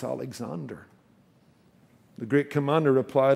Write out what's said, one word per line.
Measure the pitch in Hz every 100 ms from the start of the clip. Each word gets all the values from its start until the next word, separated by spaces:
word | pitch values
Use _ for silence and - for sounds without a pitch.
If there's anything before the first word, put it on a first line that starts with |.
Alexander. | 127 127 131 - 120 165 139 - - _ _ _ _ _ _ _ _ _ _ _ _ -
The | 117
great | 143 143
commander | 147 143 156 151
replied | 131 123 143 135